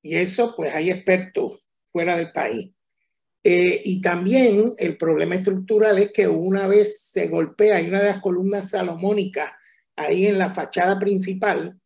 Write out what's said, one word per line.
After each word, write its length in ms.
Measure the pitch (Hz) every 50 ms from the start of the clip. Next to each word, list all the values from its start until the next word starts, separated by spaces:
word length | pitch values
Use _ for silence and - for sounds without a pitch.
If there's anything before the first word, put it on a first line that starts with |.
Y 140 | _ 151 165
eso, 360 | 165 185 185 - - 233 233 -
pues, 200 | - 160 143 -
hay 160 | 156 160 185
expertos 760 | 185 185 - 185 185 185 185 - _ 156 127 110 - - _ _ _ _ _ _
fuera 260 | _ 175 - 180 175
del 140 | 170 165 165
país. 400 | _ 156 139 107 - 214 190 190 _ _ _ _ _ _ _ _ _ _ _ _ _ _
Eh, 380 | _ - 175 180 180 180 170 - -
y 180 | 196 185 185
también 720 | - 175 175 175 185 196 247 262 262 233 202 202 220 240 240
el 220 | - 190 170 160 -
problema 380 | 165 165 160 156 165 170 175
estructural 600 | 185 185 202 196 190 190 - 220 208 214 214 202
es 160 | 190 208 202
que 160 | - - 190 180
una 380 | 160 160 170 185 190 196 196
vez 420 | 190 202 208 202 208 208 - - -
se 200 | - 190 175 165
golpea, 480 | 160 165 160 - - - 208 214 208
hay 120 | 175 165 170
una 120 | 190 196
de 80 | 202 202
las 120 | 190 190
columnas 480 | - 196 180 180 185 196 202 202 190 190
salomónicas 840 | - 190 185 175 165 165 180 202 208 208 185 190 - - 151 - - _ _ _ _ _ _ _ _
ahí 300 | - 151 151 170 180 190
en 100 | 208 202
la 140 | 190 185 185
fachada 480 | - 185 160 - - 180 175 185 196 190
principal 840 | 202 196 202 190 185 185 190 185 220 208 175 165 160 180 - _ _